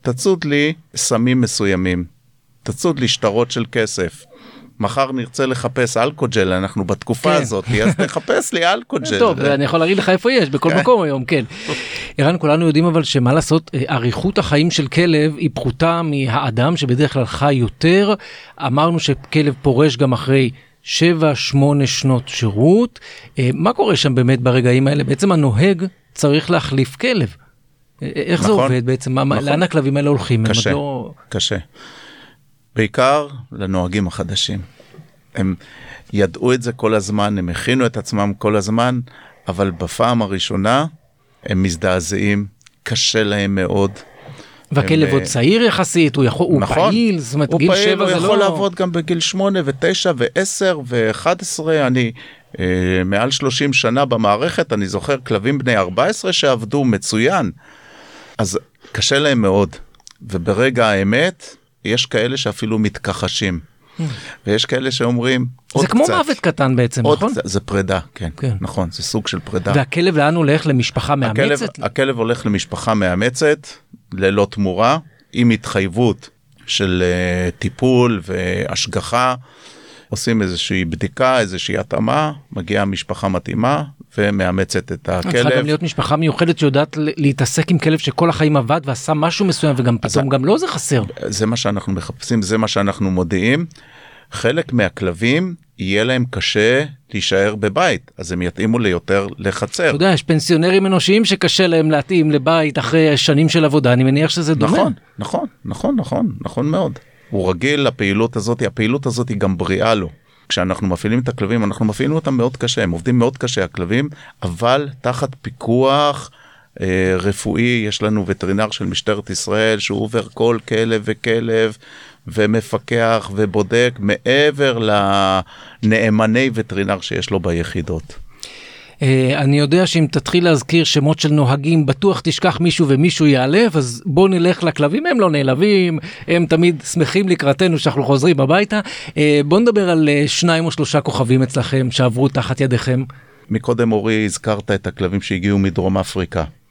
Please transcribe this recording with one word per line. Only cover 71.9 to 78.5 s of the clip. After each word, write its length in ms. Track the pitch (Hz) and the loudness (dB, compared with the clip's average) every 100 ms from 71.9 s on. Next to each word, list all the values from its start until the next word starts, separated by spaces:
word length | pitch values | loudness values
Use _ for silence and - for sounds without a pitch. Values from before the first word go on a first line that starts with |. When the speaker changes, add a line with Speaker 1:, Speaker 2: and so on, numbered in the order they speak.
| - 135 120 | -2 -2 0
Speaker 1:
הולך 280 | 113 120 107 | -2 -2 -2
למשפחה 480 | 98 - 90 - | -2 -4 -6 -2
מאמצת, 760 | 107 92 90 117 127 151 151 - - _ - _ | 0 0 0 -2 0 0 0 -6 -20 _ -20 _
ללא 340 | 95 95 101 101 | -2 0 2 0
תמורה, 480 | 110 98 90 117 156 - _ _ | 0 -2 2 2 0 -4 _ _
עם 180 | - 117 | 2 2
התחייבות 800 | 110 - 101 95 90 120 - - _ _ _ - | 2 0 -2 -2 2 0 0 -10 _ _ _ -6
של, 360 | - 98 90 90 | -2 0 2 0
אה, 440 | 90 90 90 90 | 0 -2 -2 -4
טיפול 720 | - 117 - 127 123 123 104 | -4 -8 0 2 4 4 0
והשגחה. 1120 | 85 92 90 | -4 -6 -4